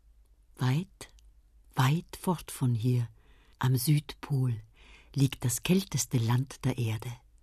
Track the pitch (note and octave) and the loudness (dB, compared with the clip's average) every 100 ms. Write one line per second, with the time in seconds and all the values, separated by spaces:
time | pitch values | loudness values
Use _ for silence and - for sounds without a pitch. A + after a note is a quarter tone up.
0 | - - - _ _ - B2+ C#3 G3 - | -20 -20 -20 _ _ -4 0 0 -4 -10
1 | - - - - _ - - - B2+ D#3 | -20 -20 -20 -20 _ -20 -8 0 2 2
2 | - - - E3 - - B2+ A#2 B2 B2 | -2 -6 -4 -4 -6 -4 0 0 2 0
3 | A#2 - - - _ - B2+ B2+ B2+ D3 | -2 -8 -20 -20 _ -4 0 2 2 2
4 | - - - C#3 B2+ A2 - - - - | 0 -10 -4 -2 0 -2 -8 -20 -20 -20
5 | - - C3+ - B2 - - F#3 F#3+ C#3 | -10 0 0 2 -4 -2 2 0 2 -4
6 | - C3 A2+ B2 C3+ - B2+ B2+ A2+ A2 | -2 0 2 2 0 -4 -4 -2 -2 -4
7 | B2 A#2+ - - | -6 -12 -16 -20